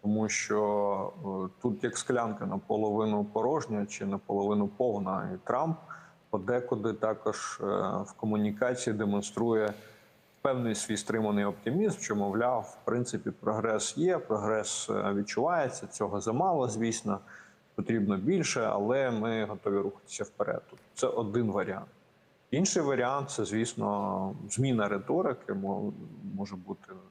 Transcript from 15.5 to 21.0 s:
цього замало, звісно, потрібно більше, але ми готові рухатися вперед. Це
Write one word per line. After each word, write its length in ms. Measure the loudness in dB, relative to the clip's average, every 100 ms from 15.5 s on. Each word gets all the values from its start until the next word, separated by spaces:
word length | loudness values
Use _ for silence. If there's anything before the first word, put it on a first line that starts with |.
| 2 0 -4 -12
цього 340 | -4 -2 0
замало, 480 | 0 2 2 2 0
звісно, 520 | 0 0 0 -2 -2 -4 -20 -20 -20 _
потрібно 420 | -6 0 2 2 2
більше, 440 | 4 2 2 2
але 500 | 2 2 4 4 4
ми 340 | 2 0 0
готові 320 | -2 -2 0 2
рухатися 460 | 0 -4 -14 -8
вперед. 380 | -8 -2 -2 -2 -6 -20 -18
Це 120 | 0